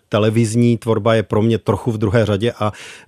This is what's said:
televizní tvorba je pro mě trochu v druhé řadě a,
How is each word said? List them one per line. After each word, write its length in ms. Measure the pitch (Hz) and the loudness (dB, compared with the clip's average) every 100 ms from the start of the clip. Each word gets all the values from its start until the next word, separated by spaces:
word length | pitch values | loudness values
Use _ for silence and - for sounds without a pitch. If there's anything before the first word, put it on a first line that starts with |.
| _ | _
televizní 720 | 107 110 113 110 117 120 117 | 0 2 2 0 2 2 0
tvorba 360 | 113 110 110 | -2 -2 2
je 80 | 113 | 0
pro 200 | 101 110 | 0 0
mě 160 | 113 110 | 0 0
trochu 340 | - 98 127 | -2 -2 -4
v 60 | 107 | -2
druhé 280 | 107 113 104 | 0 2 2
řadě 260 | 98 117 | 0 -2
a, 200 | - 104 - - - | -4 -6 -6 -16 -20